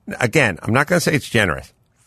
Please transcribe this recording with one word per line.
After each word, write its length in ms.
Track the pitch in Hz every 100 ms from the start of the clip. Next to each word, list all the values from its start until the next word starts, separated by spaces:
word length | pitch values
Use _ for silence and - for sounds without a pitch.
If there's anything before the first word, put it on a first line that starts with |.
| - -
again, 380 | 117 151 113 82
I'm 100 | 104
not 120 | 123 147
gonna 140 | 175
say 140 | -
it's 140 | 156 -
generous. 440 | 117 95 65 - _ _ _